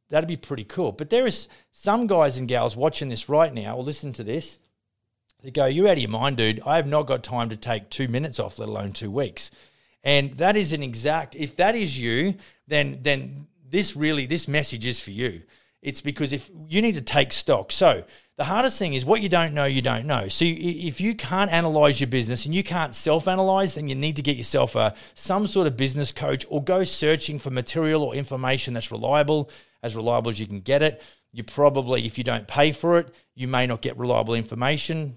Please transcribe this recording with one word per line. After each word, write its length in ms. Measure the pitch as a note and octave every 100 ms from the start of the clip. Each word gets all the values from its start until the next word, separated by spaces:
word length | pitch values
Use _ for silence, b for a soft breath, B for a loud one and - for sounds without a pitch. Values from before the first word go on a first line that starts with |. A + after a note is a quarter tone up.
| -
that'd 180 | D3+ E3
be 100 | E3
pretty 280 | - C3+
cool. 280 | G#2 - D3+
But 180 | G2 D3+
there 160 | A#3 B3+
is 200 | - - b b
some 340 | - G3+ A3 A#3
guys 320 | F3+ D3 B2+
and 100 | B2
gals 260 | B2 A#2
watching 360 | A2 D3+ D3+ C#3
this 180 | A2+ -
right 240 | D3 D#3+
now 240 | B2 G#2 A#2+
or 60 |
listening 320 | C3 D3 D3
to 100 | B2
this 340 | G#2+ C#3 - - _ _ _ _ _ _ _ _
that 100 | C3+
go, 140 | C3+ C3+
"You're 220 | C#3+ G3+
out 100 | E3
of 0 |
your 120 | A2+
mind, 280 | A2 C3+ B2+
dude. 240 | A2 A2
I 120 | - D#3+
have 100 | C#3+
not 200 | D3+ D3
got 160 | B2+
time 280 | - B2 A#2
to 60 | A2
take 340 | B2 A2 G2
two 180 | - C3
minutes 320 | A#2+ D3+ B2
off, 180 | G2 -
let 100 | G#2+
alone 240 | G#2 G2+
two 180 | G2 G#2+
weeks." 400 | A2 B2 - - b b b b b
And 320 | C#3 C#3+ C#3
that 220 | B2+ F3 G#3
is 160 | F3
an 100 | D#3
exact, 520 | C3+ A2+ C3 D#3+ C#3+
if 220 | C#3 D3 -
that 180 | F#3
is 240 | A#3 F#3 C3
you, 360 | A#2 A#2 F3+ F#3+ B B B
then, 300 | D3 C#3 C3+
then 460 | B2+ C3+ C3 C#3 D3 _ C3+
this 300 | E3+ G3 D3
really, 300 | D3+ D3+ C3
this 200 | D#3+ -
message 400 | D3 C#3+ A#2+ A#2
is 140 | A#2+
for 120 | -
you. 280 | G2 B2 E2+ - b b b
It's 220 | C#3 C3+
because 320 | C#3+ C#3 C#3+
if 160 | C#3 - E3+ D#3
you 140 | F3
need 140 | A3+ E3+
to 40 |
take 320 | B2 - C3+
stock. 400 | - - B2 F#2+
So 320 | - F3 G#2 - b b b
the 80 |
hardest 340 | C#3+ G3+ C4 -
thing 140 | F#3
is 140 | C3+ B2+
what 160 | A3+
you 80 | G3+
don't 240 | E3+ E3
know, 100 | D3
you 160 | C#3 C3+
don't 240 | B2+ A#2
know. 240 | C#3 C3 G2
So 160 | -
i-, 40 | E3
if 520 | E3 F3 D#3+ E3+ B2+
you 140 | G3
can't 360 | A3+ - F#3 G3
analyze 500 | E3 E3+ D#3 D3 A#2+
your 80 | C3
business 360 | B2+ A2+ A#2+
and 100 | C#3+
you 80 | E3+
can't 320 | G3 F3 D3+
self-analyze, 800 | A2+ - D#3+ F#3 F#3 F#3+ F#3+ G3 -
then 120 | D3+
you 60 |
need 220 | C3 D3 D3
to 60 |
get 140 | C#3+ C3
yourself 400 | A2+ C#3 B2+ A2+
a, 180 | A2 - B
some 320 | B - F#3 G#3+
sort 200 | G3+ D#3+
of 100 | A#2+
business 340 | C3+ C3 C#3
coach 320 | - D3 C3+ -
or 120 | D3+
go 220 | C#3 F#3
searching 540 | F#3+ - D3+ D#3 - D3
for 100 | C#3
material 540 | B2+ A#2+ E3 D#3 D#3
or 120 | C#3
information 600 | B2 C3+ C3 C3 C3 -
that's 180 | A#2+ -
reliable, 560 | A2 A#2 D3 D3 D#3 C#3 B B B
as 140 | A#2+ A2+
reliable 340 | A2+ A#2+ A2+
as 80 | G#2
you 80 | G#2
can 140 | G2+
get 220 | F#2 C#3+
it. 200 | D3+ D3+ B B B
You 120 | A#2
probably, 600 | A2+ - C#3+ C3+ B2 B2
if 140 | A2+ A#2
you 60 |
don't 220 | B2 A#2 G#2
pay 260 | C#3 D3+
for 260 | D3 E3 E3+
it, 160 | E3+ b b
you 140 | - B2+
may 180 | B2+ B2+
not 140 | A2+
get 160 | B2+ A#2+
reliable 380 | B2 A#2 A2+
information. 800 | A#2 A2 A#2+ B2+ D3+ - D#3+ D3+